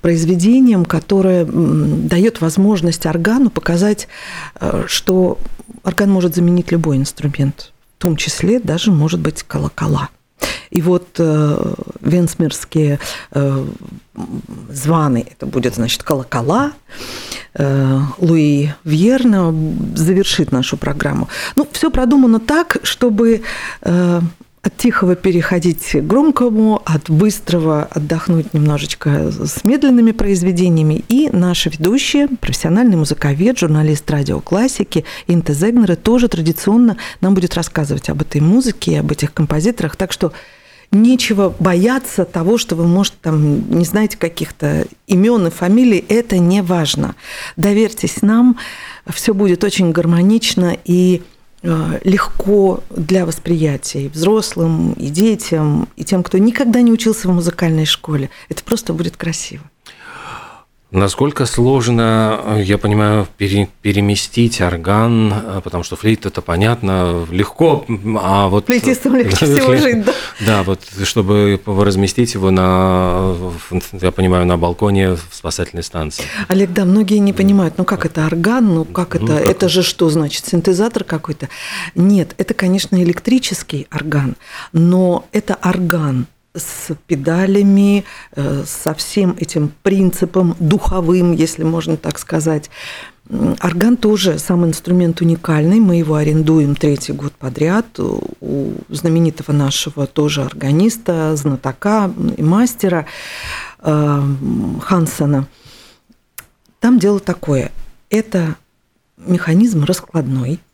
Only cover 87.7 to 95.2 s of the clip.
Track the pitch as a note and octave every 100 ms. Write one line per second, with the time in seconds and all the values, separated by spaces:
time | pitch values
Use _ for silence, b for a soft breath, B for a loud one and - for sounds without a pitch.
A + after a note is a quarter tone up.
87.7 | G3 G3+ G3+ G3 B B - C#3 C#3 -
88.7 | - - D#3 - - F#3 F3 F3 D#3+ D3
89.7 | - G3+ G3 F#3 - F3+ F#3 F3+ E3 E3
90.7 | G3+ - F#3 E3 F3+ F3 D#3+ D#3+ E3 D#3+
91.7 | E3 D#3+ D#3+ - - - D#3+ D#3 D3+ -
92.7 | B B B B B _ - - - F3+
93.7 | E3+ G#3+ B3 G#3+ G#3 G3 D#3 - F3 E3+
94.7 | D#3 - F3+ E3+ E3